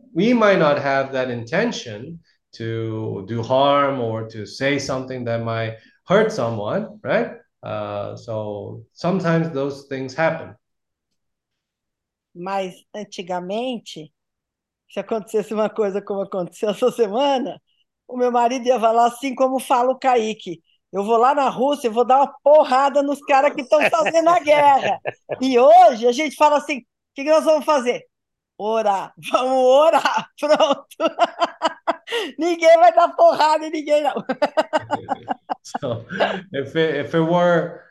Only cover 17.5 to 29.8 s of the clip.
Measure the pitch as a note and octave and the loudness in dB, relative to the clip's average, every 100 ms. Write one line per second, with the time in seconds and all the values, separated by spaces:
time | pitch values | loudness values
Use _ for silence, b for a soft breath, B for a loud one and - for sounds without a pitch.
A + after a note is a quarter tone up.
17.5 | - _ _ _ _ - B3 B3 A#3+ A#3+ | -12 _ _ _ _ -12 -4 0 2 0
18.5 | B3+ A#3+ B3 A3+ A3+ A#3 A#3 C#4 B3+ C4 | -2 0 2 2 4 2 0 -6 -2 0
19.5 | C4 - B3 B3+ B3+ B3 B3 A3 G#3+ F#3+ | 0 0 0 0 0 0 0 0 -6 -10
20.5 | E3 _ _ _ F#3+ G3+ A#3 B3+ D4 B3+ | -14 _ _ _ -6 0 2 4 2 0
21.5 | E3+ C4+ C#4+ A#3+ A3 A#3 C4 C#4+ - C#4 | 0 -2 -2 -2 -2 2 2 2 0 4
22.5 | D4+ C#4+ B3+ C#4 C#4 C#4 C#4 - C4+ C#4+ | 6 6 2 2 2 -2 -4 0 2 2
23.5 | C#4+ A#3+ D#4 D4 E4 D4+ E4 D#4+ F4 D4 | 0 0 2 2 2 2 2 4 2 4
24.5 | D4 C#4+ C4+ D3+ E3+ - - - - C4 | 4 6 4 2 -4 -6 -12 -12 -4 0
25.5 | A#3+ C4+ F4 F4 A3+ A#3+ A#3+ D4+ - D4+ | 4 8 10 8 6 0 0 -4 2 2
26.5 | D4 C#4+ C4+ _ _ _ - C#4 D#4 C#4+ | 2 -2 -8 _ _ _ -8 2 2 4
27.5 | D4+ D#4 D4 A#3+ A3 - _ _ _ _ | 0 2 0 0 -6 -8 _ _ _ _
28.5 | - G#3 A3+ G#3 F#3+ D3+ - D3+ - B3+ | -10 -4 -2 0 -2 -6 -14 -4 -2 0
29.5 | C4 B3+ C4+ | 2 4 6